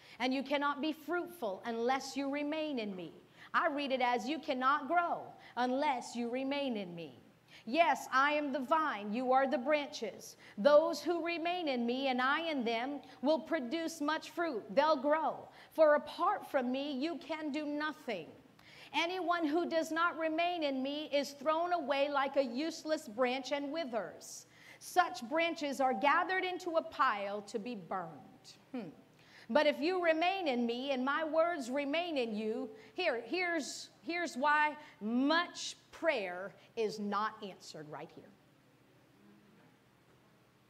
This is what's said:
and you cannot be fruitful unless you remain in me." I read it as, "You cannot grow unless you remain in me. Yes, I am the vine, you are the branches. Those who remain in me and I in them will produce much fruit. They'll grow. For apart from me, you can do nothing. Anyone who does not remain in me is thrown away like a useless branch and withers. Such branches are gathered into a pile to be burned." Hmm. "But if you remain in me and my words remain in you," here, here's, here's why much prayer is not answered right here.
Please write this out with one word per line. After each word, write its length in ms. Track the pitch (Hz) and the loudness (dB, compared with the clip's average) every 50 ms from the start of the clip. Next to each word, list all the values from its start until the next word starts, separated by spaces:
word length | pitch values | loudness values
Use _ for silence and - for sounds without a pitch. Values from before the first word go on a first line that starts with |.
| - - - - | -20 -18 -6 -4
and 120 | 247 262 | -2 0
you 100 | 262 277 | 0 -2
cannot 380 | 269 269 294 277 285 285 - 269 | -2 -2 0 0 0 0 0 0
be 120 | 277 311 294 | -2 -4 -4
fruitful 680 | - - 285 349 349 330 - - - 233 202 185 190 - | -6 -6 -4 -4 -2 -4 -6 -8 -6 -6 -6 -6 -6 -6
unless 500 | 240 233 226 233 247 262 269 269 - - | -6 -4 0 0 0 0 0 -2 -6 -6
you 140 | 269 277 277 | -4 -4 -2
remain 480 | 277 294 294 294 311 311 311 302 277 233 | -2 -4 -4 -4 -4 -4 -4 -4 -4 -4
in 180 | 214 208 185 | -4 -6 -6
me." 160 | 185 170 156 - - - - - - - - | -8 -10 -12 -14 -18 -20 -20 -20 -20 -10 -4
I 140 | - 247 339 | -2 0 0
read 260 | 330 277 285 285 254 | 0 0 0 0 0
it 80 | 262 247 | 0 2
as, 260 | 254 247 247 240 208 | 2 2 2 0 0
"You 120 | 254 311 - | -2 -4 -4
cannot 500 | - 311 277 254 254 269 294 294 285 247 | -2 -2 -2 2 2 2 2 2 0 2
grow 380 | 330 349 339 320 240 160 131 - - - - - - | 2 2 2 2 -2 -4 -6 -10 -16 -18 -20 -8 -4
unless 600 | 233 247 254 254 269 294 302 262 240 - - - | -2 0 0 0 2 2 0 0 -2 -6 -6 -6
you 140 | 233 240 233 | -4 -4 -2
remain 480 | 247 262 269 269 285 285 285 262 226 208 | -2 -2 -2 -2 -2 -2 -2 -2 -2 -4
in 160 | 196 175 175 | -6 -8 -10
me. 260 | 170 165 139 120 117 - - - _ _ - - - - | -12 -12 -14 -16 -18 -20 -20 -20 _ _ -20 -20 -16 -8
Yes, 420 | 220 247 320 339 311 269 311 - - | 0 2 4 4 4 2 0 0 2
I 220 | 247 262 277 294 302 | 4 4 4 4 4
am 180 | 302 294 277 | 2 0 0
the 80 | 254 294 | -2 -2
vine, 500 | 254 240 320 311 311 285 233 202 202 208 | 2 4 4 4 4 2 0 -2 -4 -4
you 220 | 202 247 262 247 | -2 0 2 4
are 140 | 254 262 269 | 6 6 6
the 100 | 254 294 | 4 2
branches. 800 | 254 240 294 302 294 285 - - - 226 190 - - - - - - - - - 208 | 0 2 2 2 2 2 -2 -6 -6 -6 -6 -8 -10 -14 -18 -18 -20 -20 -14 -4 4
Those 440 | 202 285 294 294 320 339 320 - | 6 8 10 10 8 6 2 0
who 220 | - 311 349 339 311 | 0 0 0 0 0
remain 420 | 339 339 320 320 339 359 359 339 | -2 -2 -2 -2 -2 -2 0 0
in 200 | 285 254 240 233 | 0 0 0 0
me 220 | 233 247 262 277 269 | 0 0 0 0 0
and 120 | 254 247 | 2 2
I 200 | 254 269 285 320 | 2 2 2 0
in 220 | 339 330 302 269 | 0 0 -2 0
them 380 | 214 233 233 226 240 277 285 277 - - - - | 0 0 0 0 -2 -4 -6 -8 -10 -14 -10 0
will 160 | 247 285 320 - | 2 2 2 2
produce 640 | 320 - 330 320 247 233 302 330 330 320 330 - | 2 0 -2 -2 0 -2 -2 -2 -2 -4 -4 -2
much 280 | 294 294 311 311 311 - | -2 -2 -2 -2 -4 -6
fruit. 300 | - 339 339 330 262 202 - - 185 | -4 -2 -2 0 -2 -4 -6 0 2
They'll 240 | 269 285 311 320 269 | 4 6 6 4 4
grow. 500 | 240 294 302 320 302 247 190 - - - - - - - | 2 2 2 2 2 0 -2 -4 -10 -16 -18 -20 -20 -4
For 240 | - 311 320 302 294 | 4 6 8 8 8
apart 520 | 294 302 - - - 339 392 415 - - | 6 4 -2 -4 0 0 2 2 0 -2
from 240 | - - 269 247 247 | -2 -2 0 0 0
me, 220 | 254 269 277 294 | -2 -2 -4 -4
you 240 | 285 247 285 339 339 | -4 -2 -4 -4 -4
can 360 | 262 - - 320 311 311 302 | -6 -8 -8 -8 -6 -6 -4
do 120 | 254 311 302 | -4 -4 -4
nothing. 640 | 294 294 294 302 311 302 - - 247 214 175 147 - 110 - - - - - - - - - - - | -4 -4 -4 -4 -4 -6 -6 -8 -8 -6 -6 -8 -12 -16 -20 -20 -20 -20 -20 -20 -20 -20 -20 -16 -6
Anyone 540 | - 294 330 339 370 370 339 320 349 339 330 | -4 -2 -2 -2 -2 -2 0 0 0 0 2
who 180 | 285 294 349 339 | 2 2 0 0
does 260 | 254 339 320 311 320 | 0 0 0 0 0
not 280 | 311 330 339 349 269 311 | 0 0 0 0 0 0
remain 440 | 320 320 311 330 339 359 359 339 | -2 0 0 0 0 0 0 0
in 200 | 302 277 269 262 | -2 0 0 0
me 240 | 254 277 285 302 311 | -2 -2 -4 -4 -4
is 260 | - 277 285 269 277 | -2 0 0 0 -2
thrown 400 | - - 254 311 311 320 349 349 | -6 -4 -2 0 2 2 2 0
away 380 | 359 339 277 240 277 277 277 294 | 0 0 0 0 2 2 2 2
like 260 | 285 262 277 269 277 | 2 0 0 2 2
a 80 | 294 277 | 2 0
useless 640 | 240 233 254 311 330 320 - - 311 311 311 - 247 | 0 -2 -4 -4 -4 -4 -6 -4 -2 -2 -2 -2 -4
branch 420 | 202 240 254 247 254 269 269 - | -2 0 0 2 0 -2 -2 -4
and 220 | 294 285 285 277 | -4 -4 -2 -4
withers. 760 | 294 330 339 247 233 214 180 151 - - - - - - - - - - - - - - | -4 -4 -4 -4 -4 -4 -6 -6 -10 -14 -16 -16 -16 -16 -18 -20 -20 -20 -20 -20 -20 -18
Such 480 | - - - 359 349 349 359 - 240 214 | -16 2 4 4 4 4 0 -6 -6 -2
branches 500 | 285 320 330 339 320 - 294 285 254 269 | 0 2 2 2 0 -2 -4 -2 0 0
are 140 | 262 262 247 | 2 2 2
gathered 500 | 208 277 285 294 339 359 339 370 370 359 | 4 4 4 4 4 4 2 0 0 0
into 280 | 370 359 - - 359 | 0 -4 -4 -4 -2
a 100 | 320 320 | 0 0
pile 580 | 294 320 - - 277 254 214 202 202 196 202 208 | -2 -2 0 2 2 2 2 0 -2 -4 -4 -6
to 160 | 202 - - 220 | -6 -6 -8 -6
be 180 | 190 247 247 | -6 -6 -8
burned." 800 | 196 170 - 208 190 170 165 156 131 - - - - - - - - - - | -10 -8 -6 -6 -6 -6 -8 -10 -16 -18 -20 -20 -20 -20 -20 -20 -20 -16 -12
Hmm. 180 | - 247 196 156 - - - - _ - - - - - - - | -10 -10 -10 -10 -14 -18 -20 -20 _ -20 -20 -20 -20 -16 -4 2
"But 180 | 226 294 302 | 4 6 6
if 140 | 294 262 233 | 6 4 4
you 220 | 277 349 370 359 339 | 2 0 2 4 4
remain 440 | 330 320 320 339 359 392 392 349 285 | 4 4 4 4 2 2 2 0 0
in 180 | 247 240 240 | 2 2 2
me 240 | 233 233 240 262 285 | 0 0 -2 -2 -2
and 120 | 269 254 | 0 0
my 220 | 254 269 285 311 320 | 0 0 0 0 0
words 460 | 302 302 320 330 339 349 302 240 233 | 2 4 4 4 4 2 -2 -4 -4
remain 480 | 254 285 285 269 294 330 359 349 311 269 | -2 -2 -2 0 -2 -2 -2 -2 -2 -2
in 160 | 240 226 208 | -2 -2 -2
you," 400 | 208 220 220 226 254 262 226 - - - - | -2 -2 -2 -2 -4 -6 -8 -10 -16 -20 -10
here, 300 | - - 370 320 247 226 | -6 -2 0 0 0 -2
here's, 680 | 240 - 320 370 359 349 339 320 240 - - - - - - _ | -4 -4 -2 -2 0 0 0 -2 -2 -4 -8 -12 -14 -16 -20 _
here's 340 | - 254 339 349 339 277 - | -8 -6 -4 -2 -4 -4 -2
why 400 | 247 285 294 294 302 302 302 277 - - - - - | 0 2 4 4 4 2 2 0 -4 -12 -20 -14 -10
much 760 | 202 220 233 247 269 285 320 339 349 339 - - - - - - - _ | -6 -2 0 2 2 4 4 2 0 -2 -6 -10 -10 -10 -12 -14 -18 _
prayer 640 | - - 330 320 294 226 196 180 175 180 196 190 - - - - _ | -10 -2 0 0 0 0 -2 -4 -6 -8 -10 -10 -14 -18 -20 -8 _
is 220 | 233 220 202 - 208 | -2 -2 -2 -2 -4
not 440 | 208 202 202 202 220 214 214 - | -4 -2 -2 -2 -2 -2 -4 -8
answered 460 | 214 190 175 - - - - 160 151 151 | -12 -14 -14 -16 -16 -16 -14 -14 -14 -12
right 220 | 147 139 160 170 | -12 -14 -14 -14
here. 200 | - - - - - _ _ _ _ _ _ _ _ _ _ _ _ _ _ _ _ _ - - - - - - - - - - _ _ _ _ _ _ _ _ - _ _ _ _ _ _ _ _ _ _ _ | -16 -20 -20 -20 -20 _ _ _ _ _ _ _ _ _ _ _ _ _ _ _ _ _ -20 -20 -20 -20 -20 -20 -20 -20 -20 -20 _ _ _ _ _ _ _ _ -20 _ _ _ _ _ _ _ _ _ _ _